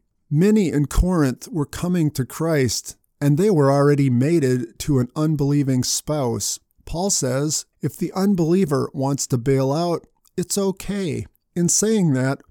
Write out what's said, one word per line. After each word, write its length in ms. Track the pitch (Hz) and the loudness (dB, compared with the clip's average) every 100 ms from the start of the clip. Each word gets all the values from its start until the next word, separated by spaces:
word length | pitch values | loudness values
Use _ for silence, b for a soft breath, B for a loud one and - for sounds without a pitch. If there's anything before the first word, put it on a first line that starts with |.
| _ _ - | _ _ -4
Many 400 | 147 196 214 175 | 2 4 4 2
in 180 | 143 143 | 0 0
Corinth 600 | - 175 180 139 120 - | 2 2 2 2 0 -8
were 160 | 202 143 | -6 -6
coming 460 | - 175 180 151 | -4 -2 0 0
to 140 | - 120 | -2 -6
Christ, 720 | - 160 156 127 - - - _ _ | -4 -2 0 0 -2 -8 -16 _ _
and 160 | 143 147 | 0 2
they 120 | 208 | 2
were 220 | 175 139 | 4 4
already 380 | 139 143 143 139 | 4 4 4 2
mated 680 | 120 139 170 135 127 117 - | 2 2 2 2 0 -4 -8
to 200 | - 139 | -2 0
an 80 | 123 - | 0 -2
unbelieving 680 | 156 151 139 147 135 127 123 | -2 0 0 0 2 0 0
spouse. 760 | - - 151 127 113 - - _ _ - | -4 -4 -2 -2 -2 -6 -8 _ _ -10
Paul 240 | 160 196 | -4 -2
says, 560 | - 127 131 151 151 - _ | -2 -2 -2 -4 -4 -8 _
if 140 | 151 - | -8 -6
the 160 | 175 | -6
unbeliever 760 | - 202 190 160 180 175 139 120 | -2 0 2 2 2 2 0 -2
wants 320 | - 135 139 - | -4 -4 -4 -2
to 100 | 127 | -2
bail 340 | 123 135 135 | 0 0 0
out, 340 | 143 175 165 - _ _ - | 0 -2 -4 -8 _ _ -8
it's 220 | 175 - | -6 -2
okay. 680 | 196 185 - 202 185 117 - _ _ - | -2 -4 -6 -6 -4 -6 -8 _ _ -2
In 140 | 170 | 0
saying 420 | - 214 220 175 | 2 2 2 2
that, 300 | 131 131 139 _ | 2 0 -4 _